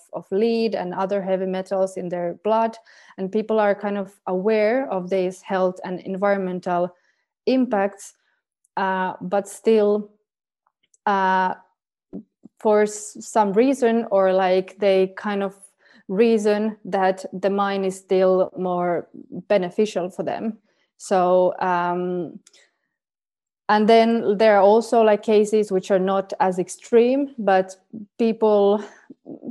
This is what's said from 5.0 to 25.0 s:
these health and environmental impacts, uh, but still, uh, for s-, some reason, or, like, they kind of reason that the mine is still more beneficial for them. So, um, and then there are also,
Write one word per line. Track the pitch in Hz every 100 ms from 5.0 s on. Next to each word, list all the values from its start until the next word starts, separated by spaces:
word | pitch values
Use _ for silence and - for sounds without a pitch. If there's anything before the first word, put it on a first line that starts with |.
| 180
these | 190 180 185
health | - 190 185 185
and | - 180
environmental | - 190 202 196 185 180 185 175 175 - _ _ _ _ -
impacts, | 262 247 208 196 - - - _ _ _ _ _ -
uh, | 196 190 185 -
but | 180 202 196
still, | - - 220 208 208 208 _ _ _ _ _ _ _ _ _ -
uh, | 196 190 185 185 - _ _ _ _ _ 196 - _ - _
for | 226 208
s-, | 208 208 - -
some | - 233 208
reason, | 196 262 269 240 226 -
or, | 196 190
like, | 185 190 185 185 -
they | 202 190 190 190
kind | 214 202
of | 196 196 - _ _ _ -
reason | 190 233 226 208 208 220 214 -
that | 190 190 190 -
the | 185 196
mine | 196 196 196
is | 190 190
still | - 185 185 185 180 -
more | 185 175 175 170 - - - - -
beneficial | 208 180 - 214 190 180
for | 190
them. | 165 - 214 214 _ _ _ _
So, | - 190 180 185 180 -
um, | 185 175 175 175 180 180 165 - - _ _ _ _ _ _ _ _ _ _ _ -
and | 214 214
then | 226 226 233 131 202
there | 220 202
are |
also, | 196 226 226 233